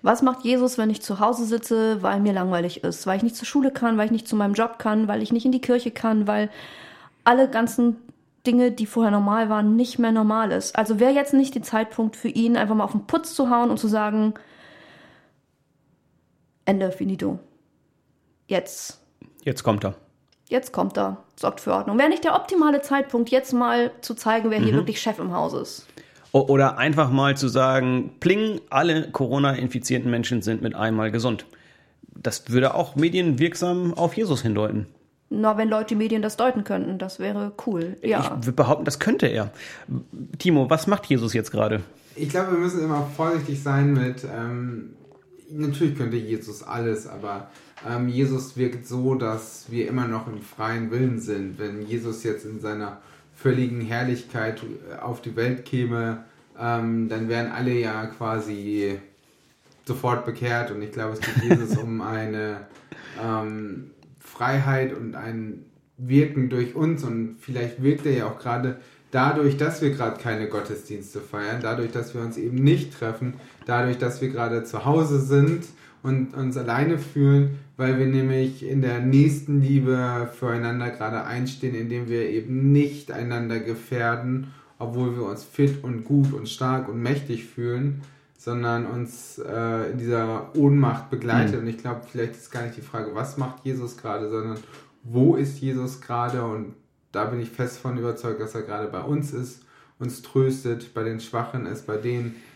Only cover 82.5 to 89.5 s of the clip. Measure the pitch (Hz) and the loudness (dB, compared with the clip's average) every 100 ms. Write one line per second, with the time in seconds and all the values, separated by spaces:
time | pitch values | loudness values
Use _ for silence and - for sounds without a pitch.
82.5 | 127 135 143 143 143 - - 120 120 117 | 2 6 6 4 -2 -12 -8 -6 -4 -4
83.5 | 113 117 113 - 123 117 117 127 131 135 | -4 -4 -8 -6 -2 0 0 -2 -4 -4
84.5 | - - _ 117 120 123 120 104 104 - | -14 -20 _ -6 -2 -2 -2 -6 -8 -12
85.5 | - 139 139 123 117 - 143 135 - - | 2 2 2 -6 -8 0 2 4 0 -8
86.5 | - 127 131 131 117 120 143 - 117 - | -4 -2 -2 -4 -4 -2 -2 -2 -8 -8
87.5 | - 120 123 139 139 - - _ _ - | -6 -4 -2 -2 -4 -10 -20 _ _ -6
88.5 | 120 120 117 120 123 117 - - - - | -4 -2 -2 -2 -6 -8 -10 -18 -14 -8